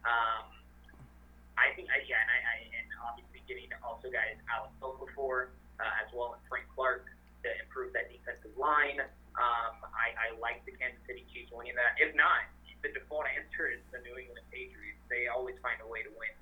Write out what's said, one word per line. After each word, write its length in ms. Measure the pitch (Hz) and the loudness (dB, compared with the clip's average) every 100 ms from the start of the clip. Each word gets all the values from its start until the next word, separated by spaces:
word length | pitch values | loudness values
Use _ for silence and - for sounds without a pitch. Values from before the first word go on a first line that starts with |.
Um, 480 | 117 117 113 110 - - - - - - - - - - - - | 4 4 4 2 -4 -16 -20 -20 -20 -18 -18 -20 -20 -20 -4 4
I 160 | 135 | 4
think, 160 | 127 117 | 4 0
I, 160 | 135 | 0
yeah, 160 | - 117 | 2 2
and 80 | 113 | 4
I, 120 | 123 | 2
I, 120 | 117 117 113 117 | 2 -2 -6 -12
and 120 | 120 - 117 | -10 -8 -8
obviously 320 | 120 - - - | -8 -14 -18 -10
getting 240 | 95 95 117 | -10 -8 -8
also 320 | 104 117 127 | -8 -8 -4
guys 240 | 120 110 110 - | 0 0 -2 -4
Alex 200 | 117 107 - | -2 -4 -8
Okafor, 720 | 131 131 135 - 135 127 127 - - - | -8 -8 -10 -2 2 2 0 -8 -16 -4
uh, 220 | 110 104 | -2 -2
as 80 | 107 | -2
well 240 | 120 120 - | -2 -4 -4
as 40 | |
Frank 240 | - 117 - - | -6 -6 -6 0
Clark 320 | 131 123 - - - - | 2 2 -4 -20 -20 -6
to 40 | 120 113 | -4 -4
improve 320 | - 131 123 | -6 -6 -2
that 160 | 117 - | -2 -4
defensive 400 | - - 117 110 131 | -10 -10 -10 -10 0
line. 440 | 143 147 143 143 131 - - - | 6 6 6 2 -4 -8 -8 2
Um, 380 | 120 117 113 - - | 4 4 0 -4 -8
I, 200 | 107 117 117 | 0 0 2
I 100 | 113 113 | -2 0
like 240 | 117 120 - | -4 -4 -10
the 40 | - | -4
Kansas 240 | 127 123 | -4 -4
City 200 | - 127 - | -10 -10 -10
Chiefs 240 | 123 120 | -14 -12
winning 240 | 117 120 123 | -10 -4 2
that. 200 | 120 - | 2 6
If 120 | 156 147 | 4 8
not, 320 | 160 139 - - - - | 8 6 2 -10 -20 -6
the 80 | 147 | -4
default 360 | 135 - 151 139 | -4 -4 -2 0
answer 360 | 135 - - 151 | -2 -4 -2 0
is 80 | 131 - 123 | -2 -8 -12
the 40 | |
New 120 | 123 127 | -10 -12
England 240 | 123 120 - | -12 -16 -12
Patriots. 480 | 131 127 - 104 - - | -10 -10 -12 -14 -16 -2
They 200 | 120 120 | 0 2
always 280 | 123 127 - | 0 -2 -2
find 160 | 127 113 | -4 -4
a 80 | 113 | -4
way 160 | 113 | -6
to 80 | 110 110 | -8 -8
win 160 | 113 - | -8 -10